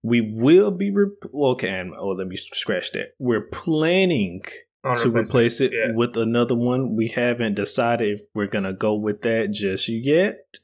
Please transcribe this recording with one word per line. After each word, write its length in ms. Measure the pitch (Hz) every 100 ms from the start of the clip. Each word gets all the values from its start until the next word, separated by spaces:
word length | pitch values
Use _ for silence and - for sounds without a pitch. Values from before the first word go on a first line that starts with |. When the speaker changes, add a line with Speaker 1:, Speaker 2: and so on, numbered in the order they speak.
| 113
Speaker 1:
We 140 | 117
will 500 | 110 110 127 180 208
be, 200 | 180 202
rep-, 400 | 202 202 202 -
well, 200 | 143 139
okay, 280 | 127 - 95
and, 140 | 90 -
oh, 120 | 98
let 180 | 95 92
me 100 | 95
scratch 560 | - - - 92 -
that. 220 | 95 - _
We're 220 | 123 110
planning 1000 | - - - 156 160 180 190 147 95 90 - - _ _
Speaker 2:
On 100 | 135 120
Speaker 1:
to 120 | 120
Speaker 2:
replacing 60 |
Speaker 1:
replace 460 | 117 110 127 117 -
it 100 | 131
Speaker 2:
yeah. 220 | 113 113
Speaker 1:
with 200 | 113 120 117
another 360 | 113 117 120
one. 400 | 120 120 127 131
We 140 | 110 113
haven't 460 | 127 120 120 113
decided 580 | 101 101 - 117 117 107
if 80 | 104 -
we're 120 | 107 101
gonna 280 | 110 95
go 220 | 95 107 107
with 260 | 107 104
that 300 | 117 113 104
just 360 | 104 98 95 -
yet 720 | 113 127 156 202 - _ -